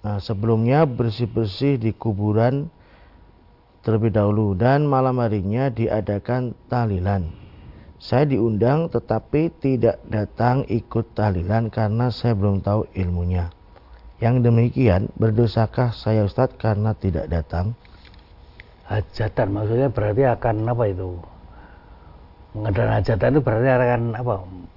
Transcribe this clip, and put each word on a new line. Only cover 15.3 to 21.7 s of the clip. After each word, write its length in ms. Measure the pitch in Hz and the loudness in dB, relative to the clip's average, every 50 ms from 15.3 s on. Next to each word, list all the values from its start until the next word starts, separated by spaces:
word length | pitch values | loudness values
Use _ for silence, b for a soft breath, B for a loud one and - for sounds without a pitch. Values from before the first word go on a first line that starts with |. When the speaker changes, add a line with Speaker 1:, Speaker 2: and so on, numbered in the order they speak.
| 107 110 120 110 - 113 113 107 - - 127 120 110 | 4 2 2 2 2 0 0 0 0 -2 -2 -2 -2
Speaker 1:
saya, 320 | - - 110 110 110 104 | -4 -2 0 2 2 2
Ustadz, 320 | 98 - - 131 127 - - | 0 2 0 0 0 -2 -2
karena 400 | - 113 107 101 107 110 107 - | -2 0 0 0 0 -2 -2 -2
tidak 320 | - 95 82 82 - - | -2 -2 -2 -2 -4 -2
datang? 480 | 78 82 78 - - 85 90 107 120 - B B B B B B B B B B B B B B B B B B B B B - | -4 -4 -4 -4 -4 -4 -2 -4 -4 -8 B B B B B B B B B B B B B B B B B B B B B -6
Speaker 2:
Hajatan 640 | 104 104 101 - - - 110 107 - - 117 98 101 | -4 -4 -4 -6 -4 -4 -4 -2 0 0 0 0 0
maksudnya 360 | 104 107 104 113 120 135 135 113 | -2 -2 0 0 2 0 0 0
berarti 360 | - 104 104 107 117 139 127 | 0 0 0 2 2 2 2
akan 360 | 117 - - 120 107 107 110 | 2 2 0 -2 0 0 -2
apa 180 | 117 120 117 120 104 | -2 0 0 0 -2
itu? 280 | 98 90 95 92 90 87 82 - - - - B B B B B | -2 -4 -6 -8 -10 -10 -14 -16 -20 -20 -20 B B B B B